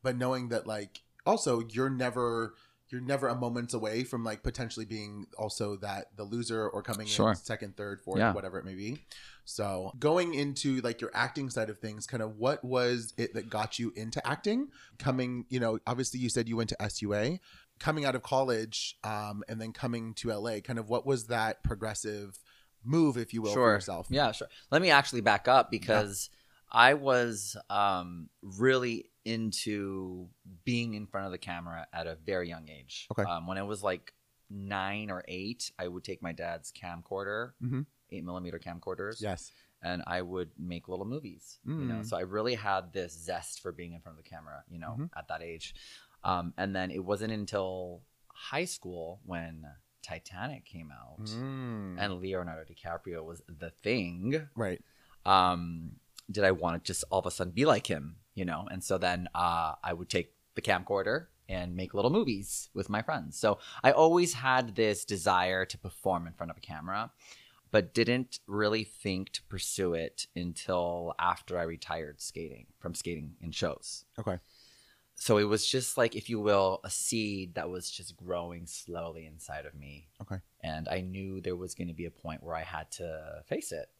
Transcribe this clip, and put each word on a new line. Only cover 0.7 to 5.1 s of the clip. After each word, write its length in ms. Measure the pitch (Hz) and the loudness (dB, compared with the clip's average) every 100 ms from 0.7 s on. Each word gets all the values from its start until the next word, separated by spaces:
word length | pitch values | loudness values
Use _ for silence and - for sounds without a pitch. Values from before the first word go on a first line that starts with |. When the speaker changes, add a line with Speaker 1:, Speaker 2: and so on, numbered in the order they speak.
| 107 104 - _ _ - | -4 -6 -14 _ _ 2
Speaker 1:
also 340 | 214 147 117 117 | 4 4 2 0
you're 220 | 110 135 | 0 0
never, 640 | 127 123 123 120 117 113 - _ _ _ | 2 0 2 2 2 -2 -8 _ _ _
you're 120 | 127 | -8
never 260 | 123 139 131 | 0 2 2
a 60 | |
moment's 400 | 120 120 120 120 | 2 0 0 -2
away 280 | 120 107 113 | 0 0 0
from, 220 | 127 123 | -2 -2
like, 180 | 113 107 | -2 -2
potentially 440 | 131 113 117 113 110 | -4 -4 -6 -6 -6
being 400 | 110 104 | -8 -8